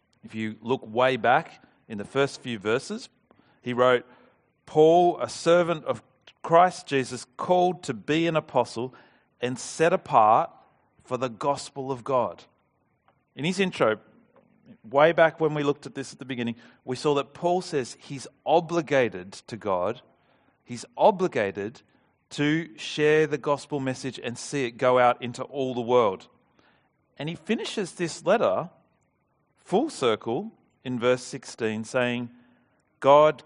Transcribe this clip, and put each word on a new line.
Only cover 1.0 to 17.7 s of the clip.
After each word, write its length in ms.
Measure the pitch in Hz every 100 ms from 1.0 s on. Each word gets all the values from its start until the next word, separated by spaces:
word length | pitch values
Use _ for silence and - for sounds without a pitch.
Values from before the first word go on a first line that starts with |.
| 127 131
back 480 | 117 135 - - _ _ _
in 100 | 110
the 60 |
first 380 | 101 135 139 -
few 160 | 127 113
verses, 500 | 98 120 - 220 - _ _ _ _ _
he 120 | 123
wrote, 300 | 120 127 123 - - _ _ _ _ -
"Paul, 540 | 156 156 170 175 156
a 80 | 120
servant 560 | - 165 175 170 160
of 180 | 139 120 - _ - _
Christ 460 | - 170 180 - -
Jesus, 380 | 139 123 123 - -
called 480 | - 180 180 180
to 100 | -
be 320 | 113 95 151 165
an 80 |
apostle 580 | 160 - 127 117 - 127 - _ _ _ _
and 160 | 123 127
set 360 | - - 165
apart 580 | 180 - 139 107 120 165 - _ _ _ _
for 120 | _ 123
the 120 | 127
gospel 640 | 107 147 139 - - 135
of 140 | 131
God." 400 | 110 131 107 85 - _ _ _ _ _ _ _ _
In 100 | -
his 160 | 151 190
intro, 380 | 190 - 120 107 _ _ _ _ _ _ _ - 107
way 240 | 135 156
back 280 | 165 160 -
when 140 | 156
we 80 | 147
looked 240 | 143 143 139
at 80 |
this 180 | 135 131
at 60 | -
the 60 |
beginning, 320 | 127 127 117 117 - _
we 120 | - 127
saw 180 | 151
that 200 | 143 135
Paul 260 | - 175 180
says 360 | 180